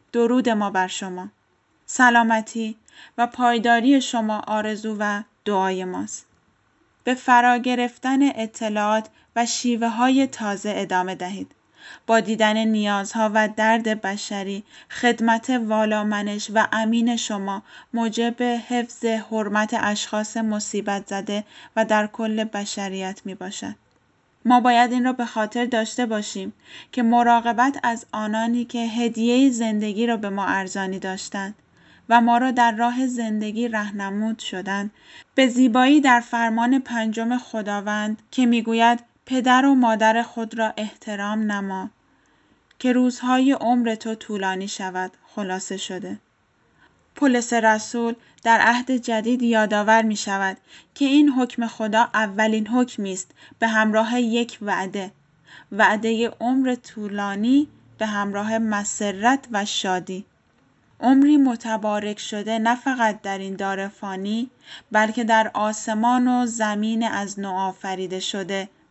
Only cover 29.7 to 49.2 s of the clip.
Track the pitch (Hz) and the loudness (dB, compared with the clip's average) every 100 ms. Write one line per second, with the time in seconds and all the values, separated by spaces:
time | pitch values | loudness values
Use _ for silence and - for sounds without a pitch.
29.7 | 214 214 202 233 226 202 202 190 190 185 | -2 -2 -2 -2 -2 -4 -4 -2 -2 -4
30.7 | 202 190 190 190 190 - 202 196 - _ | -6 -6 -6 -8 -8 -8 -8 -10 -12 _
31.7 | _ _ _ - 233 233 240 262 247 233 | _ _ _ 2 4 6 4 2 4 2
32.7 | 214 240 247 262 247 226 214 214 214 240 | 2 0 0 -2 -2 -4 -4 -4 -4 -4
33.7 | 220 208 202 196 202 220 226 - 185 190 | -4 -6 -6 -6 -4 -4 -6 -8 -8 -4
34.7 | 196 202 - - - - - 262 247 254 | -4 -6 -10 -20 -20 -4 2 2 4 4
35.7 | 240 254 302 277 240 233 233 233 226 240 | 6 6 6 6 4 2 -2 0 0 2
36.7 | 262 262 240 220 220 226 247 - 220 202 | 0 0 -4 -4 -2 -2 -4 -4 -8 -6
37.7 | 202 202 208 214 220 _ - 247 233 226 | -4 -4 -4 -4 -6 _ 0 2 2 0
38.7 | 226 233 240 - _ - 262 247 254 277 | 4 4 4 -4 _ -4 0 4 6 6
39.7 | 262 240 220 220 226 233 - 220 226 220 | 6 4 4 4 2 -2 -6 -8 -4 -4
40.7 | - 214 - - 202 202 214 214 202 196 | -4 -10 -10 -10 -8 -4 -2 -2 -4 -6
41.7 | 190 190 - _ _ _ _ _ _ _ | -8 -10 -16 _ _ _ _ _ _ _
42.7 | - 254 247 254 247 247 254 262 269 226 | -4 0 2 2 0 0 2 4 2 2
43.7 | 247 233 220 226 220 - 208 190 185 196 | 2 0 -4 -6 -10 -8 -4 -4 -4 -8
44.7 | - 190 180 185 - _ - 196 185 185 | -8 -6 -6 -8 -10 _ -10 -6 -6 -6
45.7 | 190 - 185 185 208 _ _ _ _ _ | -8 -8 -10 -10 -14 _ _ _ _ _
46.7 | _ _ _ _ - 285 240 233 233 220 | _ _ _ _ 0 2 2 0 2 4
47.7 | 214 - 240 233 233 _ _ 233 226 220 | 2 0 -4 -4 -4 _ _ 4 6 6
48.7 | 240 254 254 247 220 | 2 0 -2 0 -2